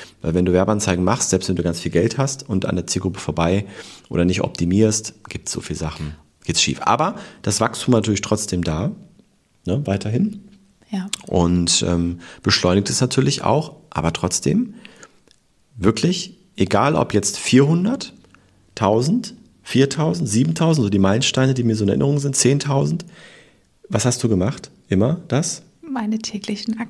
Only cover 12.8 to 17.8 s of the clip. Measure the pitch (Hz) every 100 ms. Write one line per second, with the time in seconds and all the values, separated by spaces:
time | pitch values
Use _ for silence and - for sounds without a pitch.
12.8 | 98 - 131 - 135 - - 139 156 -
13.8 | _ - 82 - - - - 190 233 -
14.8 | - - - _ _ _ _ _ _ 117
15.8 | 95 110 170 180 - - _ - 92 101
16.8 | 135 156 - 104 - - - 127 139 170